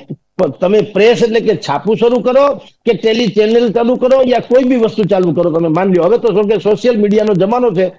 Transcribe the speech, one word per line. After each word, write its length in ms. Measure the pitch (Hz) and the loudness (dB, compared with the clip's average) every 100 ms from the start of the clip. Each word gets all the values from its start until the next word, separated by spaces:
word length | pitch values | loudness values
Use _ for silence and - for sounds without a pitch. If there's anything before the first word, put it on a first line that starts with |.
| - - _ - | -8 -18 _ -4
પ-, 220 | 170 - | -4 -2
તમે 200 | 180 208 | 0 0
પ્રેસ 420 | 180 190 214 240 | 0 2 2 2
એટલે 180 | 226 226 | 0 0
કે 140 | 190 185 | -2 -2
છાપું 400 | - 139 190 220 | -4 -4 -2 0
શરૂ 240 | 233 247 | 0 0
કરો 340 | 220 254 285 | 0 2 0
કે 380 | 220 - _ - | -2 -10 _ -4
ટેલી 340 | 196 220 226 233 | -2 -2 0 -2
ચેનલ 440 | 208 214 233 240 | 0 2 2 0
ચાલુ 240 | 226 233 254 | 0 -2 0
કરો 260 | 254 269 254 | 2 2 2
યા 120 | 240 | 0
કોઈ 260 | - 247 | 0 2
બી 120 | 254 262 | 2 2
વસ્તુ 280 | 220 220 | 0 0
ચાલુ 280 | 190 190 180 | 0 0 0
કરો. 180 | 156 170 | 0 0
તમે 180 | 156 170 | 0 -2
માની 240 | 156 196 | 0 0
લ્યો, 120 | 180 | 2
હવે 140 | 165 233 | 2 0
તો 100 | 233 | 0
શું 200 | 190 208 | 0 0
કે 100 | 214 | 0
સોશિયલ 420 | 202 214 240 226 | -2 -2 0 0
મીડિયાનો 340 | 208 208 214 | 0 0 0
જમાનો 360 | 190 190 247 240 | 0 0 0 -2
છે, 220 | 180 185 | 0 -4